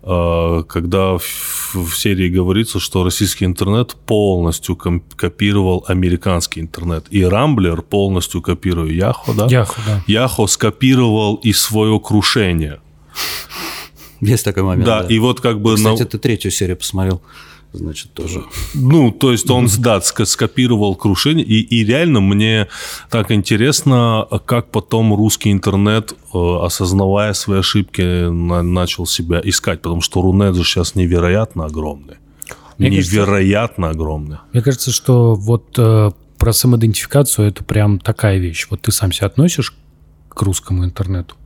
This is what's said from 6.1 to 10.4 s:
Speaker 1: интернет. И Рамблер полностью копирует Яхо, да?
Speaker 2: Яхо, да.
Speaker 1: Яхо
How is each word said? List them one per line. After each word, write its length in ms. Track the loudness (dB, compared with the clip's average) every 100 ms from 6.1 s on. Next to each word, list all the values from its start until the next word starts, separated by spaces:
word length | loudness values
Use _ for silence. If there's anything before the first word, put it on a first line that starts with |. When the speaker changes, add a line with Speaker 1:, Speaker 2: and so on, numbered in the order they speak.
| 0 0 -2 -2 -8
Speaker 1:
интернет. 440 | -10 -8 -6 -6 -2
И 140 | 0 2
Рамблер 560 | 2 2 2 0 -2
полностью 600 | -2 0 0 0 -2 -6
копирует 500 | -4 -4 -2 -2 -2
Яхо, 400 | 0 -2 -2 -4
да? 140 | 0 2
Speaker 2:
Яхо, 340 | 2 2 -4 -2
да. 180 | -2 0
Speaker 1:
Яхо 400 | 0 0 0